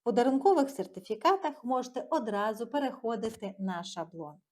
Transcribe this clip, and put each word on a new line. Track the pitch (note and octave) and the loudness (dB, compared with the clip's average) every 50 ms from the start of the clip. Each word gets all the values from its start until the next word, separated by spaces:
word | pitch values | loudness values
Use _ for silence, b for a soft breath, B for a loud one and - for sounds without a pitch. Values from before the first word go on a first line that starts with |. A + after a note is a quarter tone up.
В | _ | _
подарункових | A#3 A3 A3 A#3+ C4 C4 C4+ - G4 G4 D#4+ - C4+ | 2 2 4 4 4 4 6 6 6 6 6 4 2
сертифікатах | - - F#3 F#3+ - F#3+ - - G#3+ G#3+ - E4 G4 G4 - D4+ C#4 - - | 0 -6 -8 -8 -8 -14 -6 -6 -6 2 4 4 4 4 2 -4 -6 -6 -4
можете | A#3+ B3+ B3+ B3+ B3+ - B3+ - - | -2 -2 0 -2 -4 -8 -10 -6 -2
одразу | - D#4 A#3+ A3 G#3 G3+ G#3 A3 A3 G#3+ A#3 | -2 0 0 0 -2 0 0 -2 -2 -4 -8
переходити | A#3 C4+ C#4+ C#4+ C4 - - - A3+ A#3 A3+ - A3+ A3+ - - G3 G3 - | -4 -2 -2 -2 -2 -4 -4 -4 -4 -4 -2 -4 -6 -6 -6 -10 -10 -8 -6
на | F#3+ F#3+ F#3 F#3+ G3 | -4 -4 -4 -4 -6
шаблон. | - - F3+ E3 E3 E3+ E3 D#3+ D3 D3+ _ _ _ | -8 -8 -8 -8 -8 -8 -12 -12 -12 -14 _ _ _